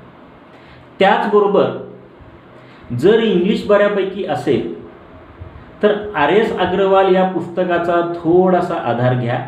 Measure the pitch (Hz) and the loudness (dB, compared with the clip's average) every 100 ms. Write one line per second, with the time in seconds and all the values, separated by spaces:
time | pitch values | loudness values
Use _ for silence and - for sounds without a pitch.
0 | - - - - - - - - - - | -20 -20 -20 -20 -20 -20 -20 -20 -18 0
1 | 190 214 214 208 196 185 120 - - - | 2 2 2 2 2 2 0 -4 -14 -20
2 | - - - - - - - - - 123 | -20 -20 -20 -20 -20 -20 -20 -20 -10 -2
3 | 170 226 220 180 190 - - 202 202 202 | 2 4 2 0 0 -2 2 4 4 0
4 | 180 202 170 131 156 127 - - - - | -4 -6 -6 -4 -2 -2 -2 -10 -16 -20
5 | - - - - - - - - 208 - | -20 -20 -20 -20 -20 -20 -20 -2 0 0
6 | - 151 151 196 214 185 180 185 190 190 | -4 -2 2 2 0 -2 -2 0 2 2
7 | 185 185 185 175 - - 175 170 170 170 | 4 2 2 -2 -6 -6 -2 -2 0 -2
8 | 170 - 160 180 185 180 - 170 123 117 | -2 -4 0 2 4 0 -2 -4 -4 -2
9 | 127 127 117 123 | 0 0 -4 -6